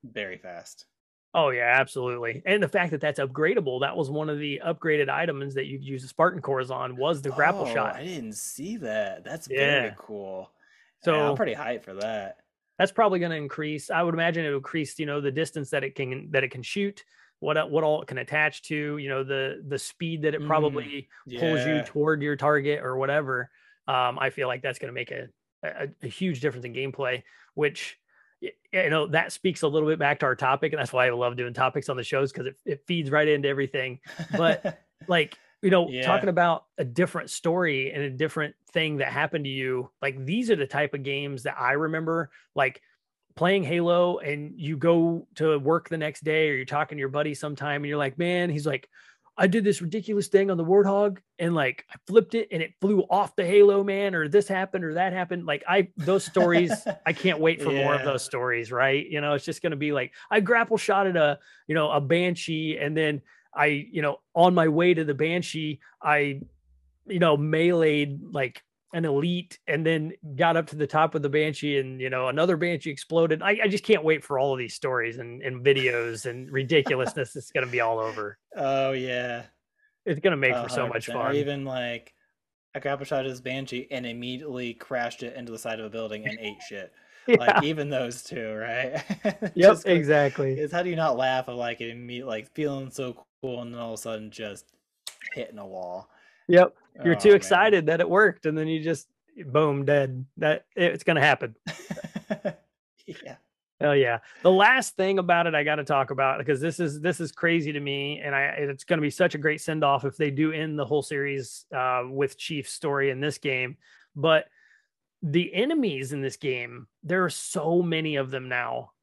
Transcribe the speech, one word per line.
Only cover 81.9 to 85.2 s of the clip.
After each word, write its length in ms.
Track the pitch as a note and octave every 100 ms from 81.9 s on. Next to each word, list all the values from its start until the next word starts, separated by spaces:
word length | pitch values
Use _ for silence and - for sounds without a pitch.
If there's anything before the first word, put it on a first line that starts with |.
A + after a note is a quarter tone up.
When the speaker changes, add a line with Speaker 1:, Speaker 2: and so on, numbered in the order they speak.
| A#2 - _ _ _ _ _ _ C#3+
Speaker 1:
I 40 |
grapple 240 | C#3 C#3 C#3
shot 200 | C#3+ C3
his 160 | B2
Banshee 460 | B2 C3 C3+ B2 -
and 140 | C3+ B2
immediately 680 | A#2 B2 B2+ D3+ B2+ B2 A#2+
crashed 480 | - B2+ A#2 -